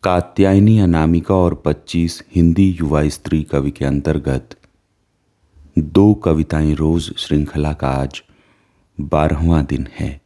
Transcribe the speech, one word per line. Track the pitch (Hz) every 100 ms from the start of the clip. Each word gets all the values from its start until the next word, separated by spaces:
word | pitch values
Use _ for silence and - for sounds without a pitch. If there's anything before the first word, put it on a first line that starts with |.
कात्यायनी | 95 90 - - 98 95 104 110
अनामिका | 95 82 78 85 - 95
और | 87 76 76
पच्चीस | 73 - 85 85 - - 87
हिंदी | 85 85 95
युवा | 85 78 73 76
स्त्री | - - 80
कवि | 73 73 69
के | 69 69
अंतर्गत | 71 71 73 69 65 - - _ _ _ _ _ _ _ _ _ _ - -
दो | 76 85 104 107
कविताएं | 87 78 82 78 78 76
रोज | 78 85 76 -
श्रृंखला | - 76 73 76 76
का | 76 67
आज | 67 67 - _ _ _ _ _ _ _ -
बारहवाँ | 73 78 78 73 82 80 67
दिन | 69 -
है। | - 71 69